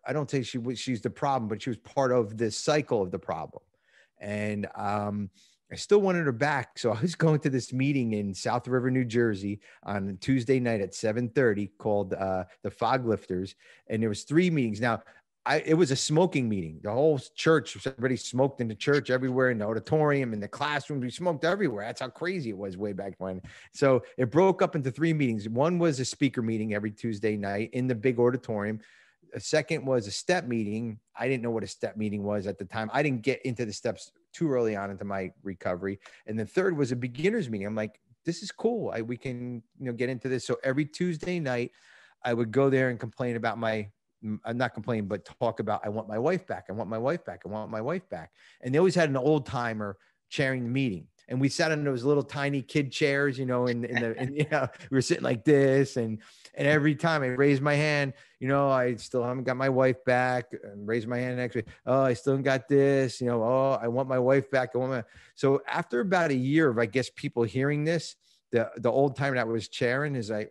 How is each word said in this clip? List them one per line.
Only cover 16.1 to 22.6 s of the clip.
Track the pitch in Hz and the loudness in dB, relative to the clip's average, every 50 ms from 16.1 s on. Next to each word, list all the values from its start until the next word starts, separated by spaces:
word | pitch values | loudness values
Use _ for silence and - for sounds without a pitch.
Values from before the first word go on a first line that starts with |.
| 151 156 185 175 - 147 123 113 | 4 4 4 4 2 0 0 0
meeting. | 107 98 85 80 78 - - | 0 -2 -2 -6 -8 -8 -6
The | 104 | -4
whole | 107 123 147 160 151 131 - - _ | 0 2 4 4 2 2 -2 -8 _
church, | - - 160 160 151 139 - - 104 - | 0 4 4 4 4 2 -2 -10 -8 -8
everybody | 135 135 - 123 131 131 | -8 -6 -2 0 0 0
smoked | - - - - 123 139 139 - - | -2 -4 -4 0 2 2 2 2 -2
in | 123 113 | -4 -4
the | 107 | -4
church, | - - 143 143 143 - - | -4 0 2 2 2 2 0
everywhere | 127 127 131 131 123 131 131 127 | 0 0 0 0 0 2 2 2
in | 123 110 | 2 0
the | 104 | 0
auditorium, | 104 113 110 - - 156 156 151 147 143 139 131 120 110 | -2 -2 -4 -2 0 0 2 4 4 2 2 0 -2 -4
in | 104 | -4
the | 101 | -6
classrooms. | - - - 143 147 151 147 - - 151 135 | -8 -6 -4 -4 -2 -2 -2 -4 -4 -6 -4
We | 123 123 | -4 -6
smoked | - - 175 180 165 131 - | -6 -4 -2 -2 -2 0 0
everywhere. | 160 196 202 208 147 113 101 101 | 0 0 0 0 -2 -2 -4 -8
That's | 117 123 - | -8 -8 -8
how | 131 123 | -10 -10
crazy | - - 160 175 190 180 139 113 | -8 -8 -6 -4 -4 -4 -4 -6
it | 101 | -6
was | 92 | -6